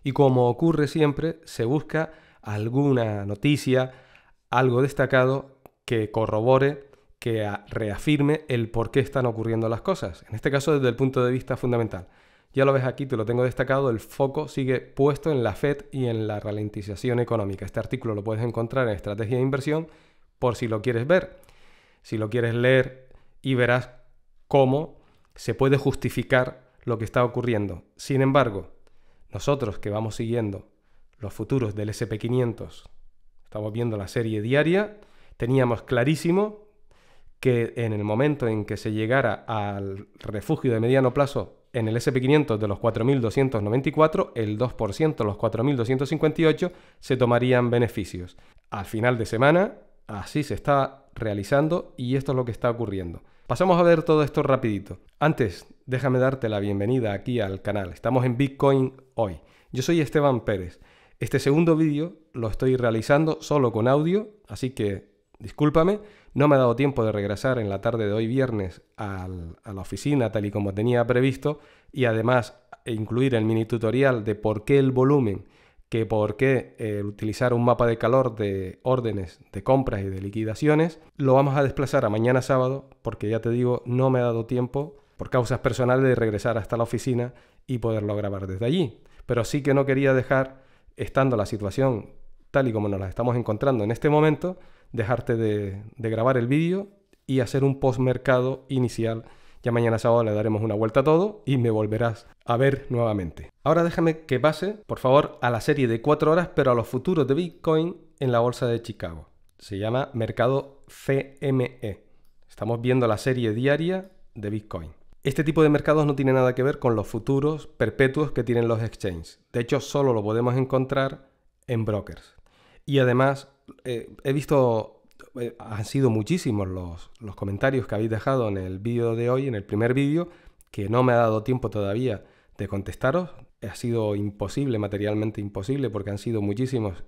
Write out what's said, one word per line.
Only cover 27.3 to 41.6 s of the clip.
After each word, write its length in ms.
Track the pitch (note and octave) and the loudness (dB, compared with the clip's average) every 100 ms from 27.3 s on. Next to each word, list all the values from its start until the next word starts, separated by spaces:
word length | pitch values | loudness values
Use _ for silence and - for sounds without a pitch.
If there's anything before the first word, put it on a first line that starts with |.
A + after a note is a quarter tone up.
| B2 B2 G#2+ G2 E2+ - | 0 -2 -2 -2 -8 -16
Sin 280 | - - C3+ | -14 -2 0
embargo, 500 | C3+ C#3+ A#2+ G2 - - - - - _ - | 4 4 2 -2 -12 -18 -20 -20 -20 _ -14
nosotros 480 | F#2+ - C#3+ A2 - | -6 -2 -2 -4 -6
que 100 | G#2 | -6
vamos 280 | G#2 A2 - | -4 -6 -6
siguiendo 500 | A2+ A#2+ G#2+ G#2 - _ _ - - _ | -4 -2 -4 -6 -14 _ _ -20 -20 _
los 120 | G2 | -14
futuros 440 | - A2 C3+ G#2+ G#2+ | -10 -2 -2 -2 -4
del 140 | G#2+ | -8
S 140 | - - | -6 -6
P 100 | G#2+ | -6
quinientos, 720 | A#2 B2+ A#2+ G#2+ - - - - - - - - | -2 0 -2 -4 -14 -16 -20 -20 -20 -20 -20 -20
estamos 280 | - G#2+ G#2+ | -12 -8 -6
viendo 240 | A2+ A#2+ G#2 | -4 -4 -4
la 120 | G2 | -4
serie 340 | B2 A2 G#2+ | -4 -2 -4
diaria, 560 | A2+ C#3+ D#3 F#3 G#3 - - - - - | 0 2 4 2 -2 -8 -20 -20 -20 -6
teníamos 460 | A#2 C3+ A#2+ A2 | 0 2 2 0
clarísimo 800 | - B2 C3+ D#3 E3 F#3 G#3+ G#3+ - _ - _ _ - - - | 0 2 2 2 2 2 0 -6 -20 _ -20 _ _ -20 -20 -4
que 340 | C3 A#2+ A2+ B2 | 0 2 0 -4
en 160 | A2+ | -4
el 100 | G#2 | -2
momento 460 | G#2 G#2+ D3+ C3+ A#2 | -2 0 0 0 -2
en 160 | G#2+ | -2
que 120 | G#2 G#2 | -4 -6
se 140 | A2+ | -6
llegara 540 | G#2+ A2 C3+ A2+ - - | -4 0 0 0 -4 -6
al 600 | A2 G2+ G2+ G2 G2 - - | -4 -4 -6 -8 -10 -16 -16
refugio 540 | - G#2 - D3+ C3 | -10 -8 -4 -2 0
de 80 | A2 | 2
mediano 340 | A#2 C3+ B2+ | 4 4 4
plazo 520 | C#3+ C3+ B2 - - | 2 -2 -4 -8 -14